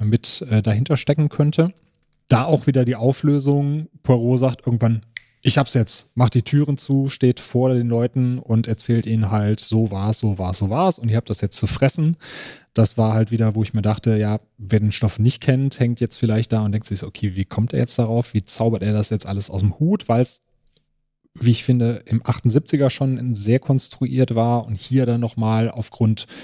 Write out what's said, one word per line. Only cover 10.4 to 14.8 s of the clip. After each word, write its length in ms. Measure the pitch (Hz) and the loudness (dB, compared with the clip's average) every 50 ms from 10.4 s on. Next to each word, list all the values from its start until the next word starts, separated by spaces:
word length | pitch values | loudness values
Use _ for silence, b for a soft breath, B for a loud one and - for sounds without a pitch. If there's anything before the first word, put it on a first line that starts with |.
| 92 90 90 - | -2 -4 -4 -2
so 120 | 104 98 | -2 -2
war's 300 | 110 147 185 190 170 - | 0 0 0 0 0 0
und 80 | 117 117 | 0 0
ihr 60 | 110 113 | 0 0
habt 120 | - - | 0 -2
das 100 | 104 - | -6 -4
jetzt 140 | - 98 - - | -4 -4 -4 -2
zu 100 | - 92 | -2 -2
fressen.“ 500 | - - 139 135 - - 156 160 170 B B B B B B B B B B B B | -2 2 0 0 2 2 0 0 0 B B B B B B B B B B B B
Das 240 | - 113 - - - | 2 2 2 2 0
war 160 | 113 110 110 | 0 2 2
halt 180 | 110 110 107 | 2 0 0
wieder, 240 | 117 113 117 110 104 | 0 0 0 0 0
wo 80 | 110 110 | 0 -2
ich 100 | - - | -2 -2
mir 100 | 110 101 | -2 0
dachte, 340 | 104 104 - - 117 110 107 | 0 -2 0 0 0 0 2
ja, 240 | 107 104 107 110 _ _ _ - | 2 0 -2 -4 _ _ _ -14
wer 240 | 104 98 117 107 | -4 0 0 2